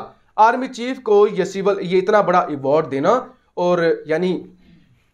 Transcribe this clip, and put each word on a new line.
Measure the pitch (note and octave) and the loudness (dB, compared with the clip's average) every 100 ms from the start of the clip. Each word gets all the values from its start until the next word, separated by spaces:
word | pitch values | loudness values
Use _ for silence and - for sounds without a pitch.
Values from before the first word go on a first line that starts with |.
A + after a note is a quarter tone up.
| - _ _ - | -2 _ _ 2
आर्मी | A3 B3+ C4 | 4 2 -4
चीफ | B3 B3 C4 | -8 -8 -6
को | G#3+ G3+ G#3 | 2 4 4
ये | F3+ F3 | 0 -4
सिविल, | G3 F#3+ G3 | -2 -2 -2
ये | F3 F#3 | 0 0
इतना | F#3 G#3+ | 2 2
बड़ा | F3 F3+ | 2 0
अवार्ड | - C#3+ C3+ D#3 D3 | 0 -4 0 0 0
देना | C3+ E3 B3 B3+ _ _ - | -2 0 0 -2 _ _ -4
और | F3 F3 E3 D#3 D3+ | -2 0 0 -2 -4
यानी | D#3+ F#3 E3 - _ _ _ _ _ _ | -2 -2 -4 -8 _ _ _ _ _ _